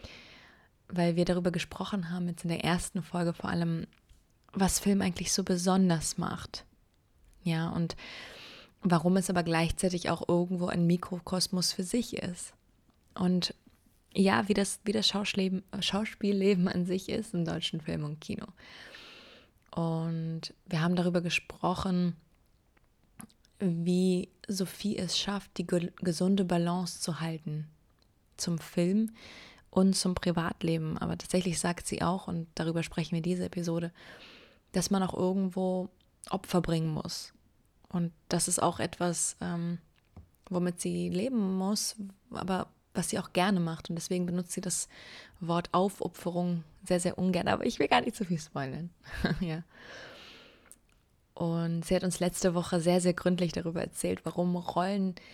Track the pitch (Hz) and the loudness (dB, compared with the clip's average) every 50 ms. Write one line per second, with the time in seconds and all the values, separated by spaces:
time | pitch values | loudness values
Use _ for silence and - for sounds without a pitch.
0 | - - - - - - - - - - - - _ _ _ _ _ _ - 175 | -20 -18 -18 -18 -20 -20 -20 -20 -20 -20 -20 -20 _ _ _ _ _ _ -2 2
1 | 175 170 170 170 180 - 180 180 175 185 170 175 - - - - 185 190 - 202 | 2 2 4 4 4 4 2 2 2 0 0 0 -4 -6 -8 -8 -6 -4 -4 -4
2 | 175 165 175 180 175 175 170 - - 170 165 - - 151 170 180 - - - 190 | -4 -4 -4 -4 -4 -4 -4 -4 -4 -4 -2 0 2 0 0 0 0 -4 -6 -6
3 | 160 - - 175 175 170 165 - - - 175 170 170 165 165 165 - - - _ | -8 -4 -2 -2 0 0 -2 -2 -4 -2 0 0 0 0 0 -2 -4 -8 -14 _
4 | _ _ - - _ _ _ _ _ - - 196 190 180 - - - 202 202 196 | _ _ -20 -20 _ _ _ _ _ -10 -2 2 2 2 2 2 2 2 2 4
5 | 196 190 175 - 180 - - - 190 - 190 180 175 190 185 190 190 180 170 165 | 2 0 -2 -2 -2 -2 0 -2 0 0 0 2 4 4 6 6 6 6 6 4
6 | 151 - - - 170 - - - - - - - - - _ _ _ _ _ _ | 2 -4 -4 -4 -4 -4 -4 -6 -10 -12 -14 -16 -16 -18 _ _ _ _ _ _
7 | _ _ _ _ _ - - - - 180 165 160 165 170 - 170 170 165 - - | _ _ _ _ _ -20 -20 -6 -2 0 0 0 0 -2 0 -2 -2 -2 -4 -8
8 | - - - - - - - - - - - - - - _ _ - 185 175 165 | -12 -14 -14 -14 -16 -16 -16 -18 -18 -18 -18 -20 -20 -20 _ _ 2 4 4 6
9 | 151 175 185 190 180 - 190 175 170 165 165 160 165 165 - - - 185 180 175 | 6 6 4 4 4 2 2 0 2 2 4 2 4 2 0 0 0 0 0 0
10 | - - 165 165 - - 170 175 175 175 185 175 175 180 - 175 175 170 175 180 | 0 0 0 0 2 2 4 4 4 2 0 -2 0 0 2 4 6 6 6 4
11 | - - 190 175 - - - 185 170 - - 180 175 - - - 190 180 - 247 | 2 -2 -6 -8 -4 -2 0 0 0 0 0 0 0 0 0 -2 -4 0 0 0
12 | 233 - - - - - 180 - - - - _ _ _ _ _ _ _ _ _ | -2 0 -4 -6 -6 -6 -8 -8 -12 -14 -16 _ _ _ _ _ _ _ _ _
13 | _ _ _ - 185 180 185 180 170 - - - _ - _ _ _ _ _ _ | _ _ _ 0 2 2 2 2 2 -2 -4 -8 _ -20 _ _ _ _ _ _
14 | _ _ - - 196 190 190 226 220 190 208 - 202 - - - - 214 202 220 | _ _ 2 4 4 6 6 4 4 2 2 2 2 0 -2 -4 -2 0 0 2
15 | 196 - - 196 208 - - 202 190 190 185 185 - - - 202 180 - - 190 | 2 2 2 2 -2 0 0 0 0 2 0 -2 -4 -6 -6 -4 -2 0 0 0
16 | 220 214 - - - 202 202 196 190 196 208 180 175 180 - 180 175 180 180 190 | -2 -2 -4 -2 0 2 2 4 6 6 6 6 4 4 4 2 0 2 0 -2
17 | - - - - 220 - - 175 170 160 170 165 - - - 165 156 165 170 160 | -2 -2 -4 -4 -4 -2 -2 -2 0 0 -2 -2 -4 -4 -4 -4 -4 -4 -4 -4
18 | 151 147 151 156 - - - - - - - - - - - - - - - - | -4 -4 -6 -8 -8 -8 -6 -6 -6 -12 -14 -20 -20 -20 -20 -18 -18 -18 -18 -18
19 | - - - - - - - - - _ _ _ _ _ - - 165 165 165 160 | -18 -18 -20 -20 -20 -20 -20 -20 -20 _ _ _ _ _ -6 -4 -2 -2 0 -2
20 | 165 165 165 165 160 165 165 165 - - - _ _ - - 160 156 175 180 175 | -2 -2 -2 -4 -4 -4 -6 -6 -8 -12 -14 _ _ -4 -2 0 2 2 4 4
21 | 175 180 175 175 170 175 156 - - - - - - 170 180 - - 190 185 180 | 2 4 2 2 0 2 0 0 -2 -2 -12 -4 -2 0 0 0 0 0 2 2
22 | 180 175 170 - - _ _ _ _ _ _ _ _ _ _ _ _ _ _ _ | 2 2 0 -4 -10 _ _ _ _ _ _ _ _ _ _ _ _ _ _ _
23 | _ _ _ _ - - _ _ _ _ _ _ 202 185 170 170 170 175 180 180 | _ _ _ _ -20 -20 _ _ _ _ _ _ 0 0 0 0 0 2 4 4
24 | 185 185 180 180 190 - _ _ - - 202 185 196 170 - - - 202 214 - | 4 4 4 2 0 -4 _ _ -8 -6 -2 -2 -2 -4 -6 -6 -4 -4 -2 -2
25 | 190 170 - - - 196 202 202 - - _ - 180 175 - 175 170 180 - - | -2 -2 -2 -2 -2 -2 -4 -4 -6 -8 _ -6 -4 0 0 0 0 0 -6 -4
26 | - 180 170 156 185 185 196 196 196 175 175 175 170 170 175 180 185 175 - - | -2 -2 0 2 2 4 4 4 4 2 2 2 2 2 0 -2 -2 -4 -6 -6
27 | - - 165 147 160 165 160 160 160 - 151 151 156 151 - _ _ _ _ _ | -4 -4 -4 -4 -4 -4 -6 -6 -6 -6 -6 -6 -6 -8 -12 _ _ _ _ _
28 | _ _ _ _ _ _ _ - - - 170 160 - - - - 175 175 190 214 | _ _ _ _ _ _ _ -6 -4 -2 -2 -2 -4 -4 0 2 2 4 4 2
29 | 220 220 - - - - - - - - - - - - - 185 190 196 185 - | 2 0 -2 -10 -18 -20 -20 -20 -20 -20 -20 -20 -20 -2 4 6 6 6 6 4
30 | - 185 180 - - 180 170 170 165 170 - - - 165 165 165 160 156 165 - | 2 0 0 0 0 0 0 2 0 -2 -4 -2 -2 0 0 0 0 -2 -4 -4
31 | - 170 170 175 - - - 185 175 190 165 156 - 175 175 - - - - - | -2 -4 -4 -6 -6 0 0 2 2 2 -2 0 0 0 -2 -2 -4 -6 -4 0
32 | - 170 180 190 - - 175 170 165 - _ - 165 165 165 165 165 - - - | 0 0 0 -2 -4 -6 -6 -6 -6 -8 _ -4 -2 -2 0 -2 -2 -2 -4 -4
33 | 165 - - 165 156 175 180 180 180 180 - 185 175 170 165 170 170 170 170 - | -4 -2 -2 -2 0 0 0 -2 -2 -4 -4 -4 -2 -2 -2 -2 -2 -4 -8 -12
34 | - - - - - - - - - - - _ _ _ _ 185 175 - 202 190 | -20 -20 -20 -20 -20 -20 -20 -20 -20 -20 -20 _ _ _ _ 0 0 2 2 2
35 | 190 180 - - 180 185 185 196 196 185 180 190 185 185 185 185 180 - - _ | 2 0 0 0 0 2 2 2 0 0 0 0 0 0 0 -2 -2 -6 -10 _
36 | _ _ _ _ - - - 196 - - - 180 165 - 170 165 160 165 156 151 | _ _ _ _ -10 -6 -6 -6 -6 2 2 2 4 4 0 2 2 0 -2 -2
37 | - 175 - - - - - - _ _ _ _ _ _ _ _ _ _ - 180 | -4 -6 -8 -8 -10 -12 -16 -20 _ _ _ _ _ _ _ _ _ _ -2 -2
38 | 170 170 - _ _ _ - 170 - - 175 - - 170 170 - - 175 - - | -2 -2 -4 _ _ _ 0 0 2 2 0 2 2 2 2 0 -4 -4 -2 -2
39 | 175 175 170 - - - - - - 180 175 170 170 170 175 170 - _ _ _ | 0 0 0 0 -2 -2 -4 -4 -6 -4 -4 -2 -2 -4 -4 -6 -8 _ _ _
40 | _ _ _ - - _ _ _ _ - 180 175 175 175 175 175 - 185 175 175 | _ _ _ -20 -20 _ _ _ _ -4 -2 0 0 0 -2 -2 -4 -2 -2 -2
41 | 175 175 175 180 202 262 262 233 202 190 190 190 185 190 214 208 - - - - | -2 -2 -2 -2 -2 0 0 0 0 0 0 0 0 0 0 0 -2 -4 -6 -8
42 | 202 196 196 _ _ _ - - - 185 190 180 - - _ _ _ _ _ - | -10 -12 -12 _ _ _ -8 -6 -4 -2 -2 -2 -2 -6 _ _ _ _ _ -4
43 | 170 - - - 175 - - 180 175 196 208 180 170 165 165 165 - - 170 170 | -2 -2 -2 -4 -4 -2 0 2 4 4 4 2 2 0 -2 -6 -8 -8 -6 -6
44 | - - 190 180 180 175 170 180 180 - - - 185 180 175 - - - - - | -4 -2 -2 0 0 0 -2 -2 -4 -4 -6 -6 -4 -4 -4 -4 -4 -6 -10 -20
45 | - - - - - - - - 175 165 170 170 175 - - 175 185 202 190 - | -20 -18 -18 -18 -20 -20 -14 -10 -4 0 0 0 0 2 2 2 2 2 0 -2
46 | - 180 - - - 175 170 175 175 180 175 170 160 - - - - - 180 180 | -6 -6 -6 -4 -6 -4 -2 0 0 0 0 -2 -4 -8 -18 -20 -2 0 0 2
47 | 175 180 - - 180 185 180 170 - - 196 - - 247 233 - - - - - | 2 0 0 0 2 2 2 2 2 2 0 2 2 0 2 2 2 4 4 4
48 | - - - - 214 170 175 160 - - _ 147 139 131 131 139 165 175 - _ | 2 2 -4 -4 -4 -2 -2 -4 -4 -6 _ -6 -4 -4 -6 -6 -8 -10 -12 _
49 | - - - - - - - - 190 170 156 160 170 - - - - - - - | -18 -14 -10 -4 -2 -2 -2 -2 -2 -4 -4 -6 -8 -12 -18 -20 -20 -18 -18 -18
50 | - - - - - - - - - - - - _ - - _ _ _ _ _ | -16 -18 -18 -20 -20 -20 -20 -20 -20 -20 -20 -20 _ -20 -20 _ _ _ _ _
51 | _ _ _ _ _ _ _ - 170 170 165 170 170 165 165 165 165 - 190 180 | _ _ _ _ _ _ _ -4 -2 0 0 0 0 0 -2 -2 0 2 0 2
52 | 185 185 175 - 175 180 180 - - 190 170 175 170 - - 175 160 175 175 185 | 2 0 0 0 0 0 0 2 2 2 2 2 0 2 0 2 4 4 4 6
53 | 175 180 175 - - 180 180 175 185 165 165 175 170 165 165 170 - 170 - - | 6 4 2 4 2 2 2 4 2 0 -2 -2 -4 -4 -4 -4 -4 -6 -6 -4
54 | - 175 185 185 - 165 165 175 175 180 175 175 175 - - 175 175 190 202 202 | -2 -2 -2 -2 -4 -6 -2 0 0 2 0 0 -2 -2 -2 0 0 0 0 0
55 | 190 190 175 - - - | 0 0 -2 -6 -14 -20